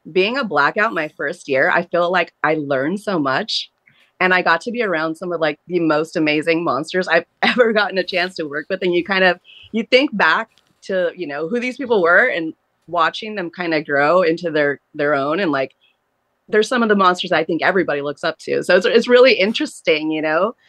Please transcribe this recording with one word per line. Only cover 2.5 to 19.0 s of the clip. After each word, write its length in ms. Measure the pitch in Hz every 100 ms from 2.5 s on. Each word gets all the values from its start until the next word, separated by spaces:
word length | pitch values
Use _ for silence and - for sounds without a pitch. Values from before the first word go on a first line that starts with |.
| 160
learned 440 | 139 139 143 196
so 180 | 208 180
much, 540 | 135 135 220 - - _ _ _ _ -
and 140 | 185
I 80 | 180
got 180 | 175 165
to 100 | 240
be 120 | 233
around 320 | 220 160 160 160
some 160 | 185
of, 80 | 170
like, 200 | 156 151 -
the 120 | 180
most 360 | 165 151 160 180
amazing 480 | 156 151 160 165
monsters 440 | 165 131 160 185 170
I've 180 | 165 -
<laughs> 80 | _
ever 320 | - 233 233
gotten 240 | 214 202 190
a 60 |
chance 320 | 180 185 180 185
to 80 |
work 240 | 156 147 156
with. 140 | 190
And 100 | 185
you 100 | 175
kind 200 | 170 185
of, 160 | 185 175 - - -
you 120 | 214
think 320 | 220 254 285 196
back 340 | 165 180 226 _ _ _
to, 280 | - 185 175 180
you 100 | 165
know, 220 | 143 170
who 120 | 240
these 180 | 247 254
people 260 | 254 226
were 240 | 165 180 240
and 260 | - 160 - _ _ -
watching 480 | 170 160 - 220 214
them 140 | 170
kinda 320 | 175 175 160
grow 400 | 151 143 147 180
into 300 | 170 170 175
their, 280 | 151 143 135 _
their 220 | 151 147 143
own. 240 | 139 160
And, 120 | 185
like, 220 | 139 135 _ _ _ _ _ _ _ -
they're 140 | 214
some 180 | 214 254
of 60 | 226
the 80 | 202
monsters 380 | 185 180 190
I 100 | 165
think 180 | 165 160
everybody 400 | 139 190 156 147
looks 220 | 143 143
up 140 | 165 -
to. 240 | - 139
So 140 | - 180
it's, 80 | 220
it's 220 | 220